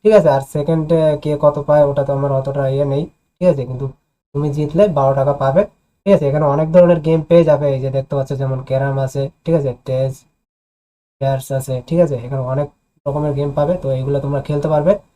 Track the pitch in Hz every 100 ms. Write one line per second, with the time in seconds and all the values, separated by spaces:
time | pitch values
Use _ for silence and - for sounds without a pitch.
0 | 208 214 160 135 131 151 147 165 156 165
1 | 156 147 151 147 151 147 143 151 143 143
2 | 139 139 143 135 135 139 135 135 143 139
3 | 165 _ _ _ 180 143 123 127 135 -
4 | _ _ _ 143 151 143 147 160 208 147
5 | 135 139 135 139 135 147 208 _ _ _
6 | - 190 143 147 151 143 160 175 175 170
7 | 151 160 156 170 160 147 147 135 135 135
8 | 135 139 131 135 135 131 131 135 139 135
9 | 135 143 135 _ - 165 139 120 - 131
10 | 135 131 _ _ _ _ _ _ _ _
11 | _ _ 135 135 - 135 131 127 - 165
12 | 165 131 120 135 127 135 143 _ _ _
13 | - 143 151 139 143 139 147 180 135 131
14 | 131 143 143 143 135 147 147 151 151 202
15 | _